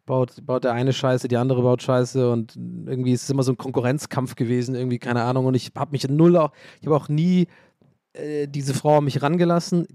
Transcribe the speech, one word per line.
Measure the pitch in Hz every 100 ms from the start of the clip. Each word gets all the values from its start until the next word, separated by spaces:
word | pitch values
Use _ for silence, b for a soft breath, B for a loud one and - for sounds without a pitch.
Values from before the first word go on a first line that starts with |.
| -
baut, | 131 127 - -
baut | 127 127
der |
eine | 117 135
Scheiße, | 127 131 127 123
die | 120
andere | 131 127
baut | 123 123
Scheiße | - 127 123 135 123
und | 120 113 120
irgendwie | 120 117 - 131 127
ist | 127
es | -
immer | 135
so | 131
ein | 123
Konkurrenzkampf | 131 131 123 151 - 139 127 117
gewesen, | 120 123 123 123
irgendwie, | 127 120
keine | 123 120
Ahnung, | 120 131 127
und | 127
ich | - -
hab | 139
mich | 135 135
null | 147 170 175
auch, | 151 - B B
ich | 143
hab |
auch | 151 -
nie, | 151 170 180 165 b b b _ _ _
äh, | - 147 147 143
diese | 143 139
Frau | 151 151 151
an | 143
mich | 135
rangelassen, | 143 175 175 170 165 175 160